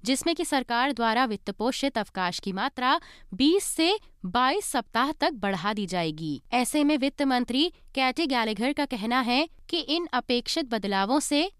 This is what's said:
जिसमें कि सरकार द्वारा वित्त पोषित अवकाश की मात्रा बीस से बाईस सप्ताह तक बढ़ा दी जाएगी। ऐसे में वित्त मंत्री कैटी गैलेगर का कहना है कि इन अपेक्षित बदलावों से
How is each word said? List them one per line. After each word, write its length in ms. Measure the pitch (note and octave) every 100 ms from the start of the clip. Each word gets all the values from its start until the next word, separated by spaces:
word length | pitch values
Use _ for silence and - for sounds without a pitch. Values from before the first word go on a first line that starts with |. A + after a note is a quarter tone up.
जिसमें 320 | - C4+ E4+ E4
कि 100 | E4+
सरकार 460 | C#4+ B3 A#3+ C4+
द्वारा 340 | A#3 A3+ A3+ B3+
वित्त 260 | G#3 -
पोषित 460 | G3 A3+ B3 C#4 A#3
अवकाश 420 | G3+ - F3+ -
की 140 | -
मात्रा 460 | F#3+ B3 - B3+ D#4 - - -
बीस 300 | F#3 C#4 F#4+
से 340 | - - E4 G#4+ - - F#3
बाईस 400 | A#3+ B3+ F#4 -
सप्ताह 460 | B3+ A3+ A3+ C4+
तक 220 | D#4 D#4+ C4+
बढ़ा 380 | G3 G3 F#3+
दी 120 | G#3+ F#3+
जाएगी। 560 | F#3 E3 D#3 D#3+ C#3 -
ऐसे 300 | A#3+ B3 D4+
में 140 | D4 D4+
वित्त 240 | C4+ -
मंत्री 500 | C#4 B3 B3 B3 E4+ - - -
कैटी 320 | C4 B3+ E4
गैलेगर 460 | B3+ A3 G3+ B3
का 120 | D4 C#4+
कहना 360 | A#3+ G#3+ B3
है 260 | A#3 B3 E4 - -
कि 100 | E4+
इन 280 | C4+ D#4+ E4+
अपेक्षित 560 | B3 - B3 - - C4
बदलावों 500 | A3+ G3 G3 G3 C#4+
से 300 | - D4 F4+ -